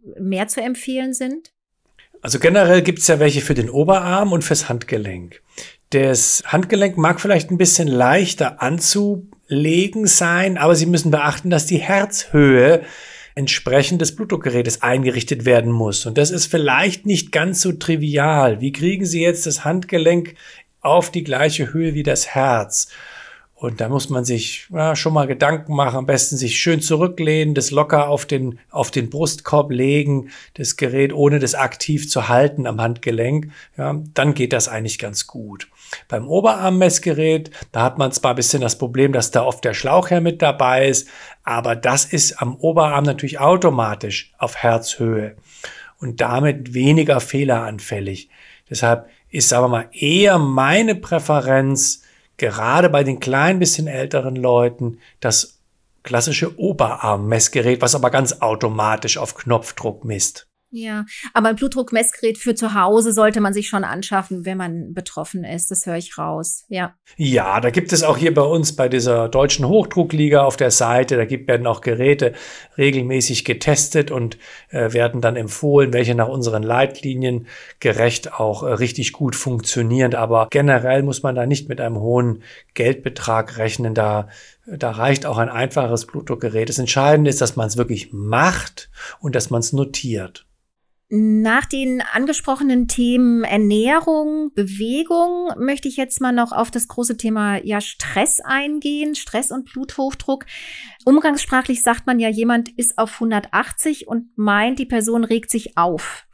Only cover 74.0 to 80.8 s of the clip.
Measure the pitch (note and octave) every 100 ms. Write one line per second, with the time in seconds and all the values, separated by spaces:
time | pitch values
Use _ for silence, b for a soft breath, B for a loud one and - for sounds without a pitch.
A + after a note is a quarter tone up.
74 | C#3+ C3 A#2 - B B B C#3 A2+ A#2+
75 | A#2+ B2 A#2 A#2+ A2 - D3 C#3+ C3 A#2+
76 | A#2+ A#2+ A2+ C3+ A#2 A2 A2 B2 C#3 -
77 | C#3 B2+ B2+ A#2+ - B B B B2 G#2
78 | A#2 A#2 - - A2 G#2+ C#3 A2 A#2+ -
79 | A#2 - C3+ - C3 A#2+ - B2 A2+ B2+
80 | B2 B2 A2+ A2+ A2+ C#3+ C#3+ B2